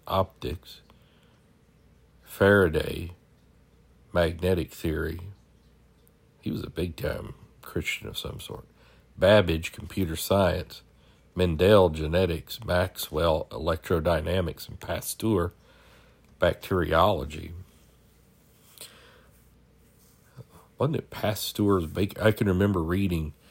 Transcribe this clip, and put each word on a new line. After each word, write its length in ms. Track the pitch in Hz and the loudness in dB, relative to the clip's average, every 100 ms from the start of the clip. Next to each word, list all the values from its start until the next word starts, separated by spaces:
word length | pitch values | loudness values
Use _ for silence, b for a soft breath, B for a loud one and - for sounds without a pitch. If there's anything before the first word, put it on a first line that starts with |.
| - | -6
optics, 720 | 95 92 - - 85 - - _ b b b b b b b _ _ _ _ _ _ | -4 -4 -6 -10 -10 -12 -20 _ b b b b b b b _ _ _ _ _ _
Faraday, 880 | - - 98 101 87 78 - - 87 - _ _ _ _ _ _ _ _ _ | -10 2 6 6 6 2 -4 -6 -10 -14 _ _ _ _ _ _ _ _ _
magnetic 600 | 87 82 85 90 90 76 | 0 0 0 0 0 -2
theory. 480 | - 85 78 78 85 92 - _ _ _ _ _ _ _ _ _ _ | -6 -4 -2 -4 -6 -12 -18 _ _ _ _ _ _ _ _ _ _
He 80 | - | -8
was 140 | 78 | -6
a 60 | - | -6
big-time 680 | - 90 - - - 104 - - _ | -6 -6 -6 -6 -6 -10 -16 -20 _
Christian 460 | - - 78 - - | -10 -6 -6 -8 -10
of 100 | - | -10
some 220 | - - | -10 -10
sort. 260 | - 95 - b b b b b | -12 -14 -16 b b b b b
Babbage, 560 | 92 107 87 82 82 | 6 8 6 0 -4
computer 440 | - 82 - 85 80 | -12 -8 -4 -2 -2
science. 680 | - 98 90 82 - - - b b b b 87 | 0 2 2 0 -6 -16 -20 b b b b -2
Mendel, 540 | 90 78 92 104 90 | 0 4 6 8 6
genetics. 760 | 78 78 85 92 80 - - - | 2 -2 0 0 -2 -8 -10 -2
Maxwell, 800 | 87 92 - - 76 82 78 - | 0 0 -4 -6 0 2 0 -2
electrodynamics. 1160 | - 80 80 - 87 80 80 87 92 85 - - | -6 -4 -2 -2 0 0 0 0 -2 -2 -6 -14
And 120 | - | -14
Pasteur, 720 | - 82 - - 110 98 87 - b b b b b b b - | -8 -8 -8 -4 0 0 0 -6 b b b b b b b 0
bacteriology. 1120 | 87 - - 92 80 80 104 87 71 78 80 85 - _ _ _ _ _ _ _ _ _ _ B B B B B B B _ _ _ _ _ _ _ _ _ - - b b - | 0 0 -2 -2 2 4 4 2 -4 -10 -12 -14 -18 _ _ _ _ _ _ _ _ _ _ B B B B B B B _ _ _ _ _ _ _ _ _ -20 -20 b b -4
Wasn't 160 | 143 160 | -2 -2
it 160 | - | -6
Pasteur's 760 | - 101 104 - - 104 95 78 | -4 -4 -2 -4 0 2 2 0
bake? 340 | 85 101 - | -2 -4 0
I 120 | 107 | 0
can 160 | 104 104 | 2 2
remember 340 | 90 104 92 | 2 2 0
reading 520 | 80 92 98 85 76 - b | -2 -2 0 -2 -4 -10 b